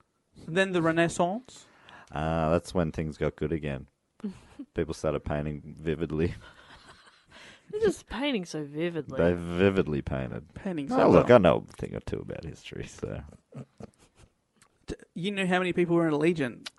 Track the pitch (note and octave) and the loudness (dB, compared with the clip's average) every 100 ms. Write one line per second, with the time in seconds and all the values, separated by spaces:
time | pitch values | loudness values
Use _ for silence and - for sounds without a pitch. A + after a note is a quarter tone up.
0 | _ _ _ - - E3 F#3+ F3+ E3 D#3+ | _ _ _ -20 -4 0 2 2 2 2
1 | E3+ - F3 G#3+ - - - _ - - | 0 2 -2 -2 -10 -20 -20 _ -20 -20
2 | - C#2+ D#2+ E2 D#2 E2+ - F#2 D#2+ D#2 | -12 -4 0 2 4 2 2 -2 -2 -2
3 | D#2 D2 D#2 - D#2 D#2+ D2 C2+ - _ | -6 -2 -2 -2 -4 -4 -4 -8 -10 _
4 | _ _ G#3 F#3 - - C#4 - D2+ D#2+ | _ _ -12 -12 -20 -20 -12 -4 -4 -2
5 | D#2+ D2 - D2+ D2+ D2 D2+ D2 D#2 D2+ | -2 -2 -2 -4 -4 -8 -12 -10 -4 -4
6 | E2 D#2 E2+ - - - - - - - | -2 0 -2 -2 -14 -20 -20 -20 -20 -20
7 | - _ _ - - - _ G#4 A4 D#4 | -20 _ _ -20 -20 -20 _ 0 0 0
8 | - G#3 C#4+ B3 F3 D#3 D3 D3 F3 E3 | -8 -6 -4 -4 -4 -8 -8 -4 -4 -4
9 | B2 C3 E2+ F2 E2+ F2 G2 F#2+ D#2 C#2+ | -6 0 0 0 -2 2 2 2 0 -2
10 | - C2+ B1+ A#1 - - G3 E3 C#3 B3+ | -4 -6 -6 -10 -14 -12 -8 -8 -4 2
11 | - F#2 C3 A#2+ F2 A1+ G1+ - - G#1 | 6 8 10 8 8 4 0 -12 -10 -8
12 | - - G1+ G1+ - - - - - - | -8 -8 -8 -12 -12 -14 -14 -12 -12 -10
13 | - - D2 - _ - - - - _ | -10 -10 -12 -18 _ -20 -18 -18 -20 _
14 | _ _ _ _ _ _ _ _ - - | _ _ _ _ _ _ _ _ -14 -14
15 | - - F3+ G3+ F#3+ F3+ F3+ E3+ E3+ E3+ | -12 -8 -6 -2 0 2 2 2 2 4
16 | E3 D3 D#3+ E3 C3 - - | 4 2 2 2 -2 -6 -16